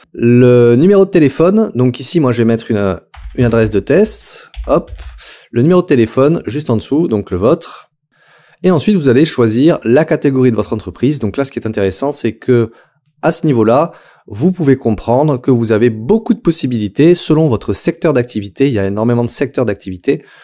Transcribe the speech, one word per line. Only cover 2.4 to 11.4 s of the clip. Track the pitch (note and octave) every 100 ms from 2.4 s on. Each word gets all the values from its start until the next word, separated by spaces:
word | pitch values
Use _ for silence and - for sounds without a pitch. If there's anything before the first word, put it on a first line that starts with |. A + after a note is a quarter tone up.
| A2+
mettre | A2+ -
une, | G#2+ G2+ E2+ - - - -
une | B2
adresse | A2+ A2
de | G2+
test, | F#2+ C#3+ G#3+ - - - - - -
hop, | D3+ - - - - - - _
le | A#2
numéro | C#3+ F3+
de | F3
téléphone | C3 A2+ - C#3 E3 -
juste | C3 D3
en | A2+
dessous, | - C#3+ E3+
donc | G#2+ G2
le | F2+
vôtre. | G#2+ E3 - - - _ _ _ _ _ _ _
Et | F3+
ensuite | E3+ - G3+
vous | C#3
allez | B2 D#3
choisir | - A2+ A2+ C#3+ D#3
la | A2+ B2+ D#3+
catégorie | D3+ C#3+ C3 B2+
de | A2+
votre | A#2
entreprise. | A2 - - B2+ D3
Donc | A2+
là | G2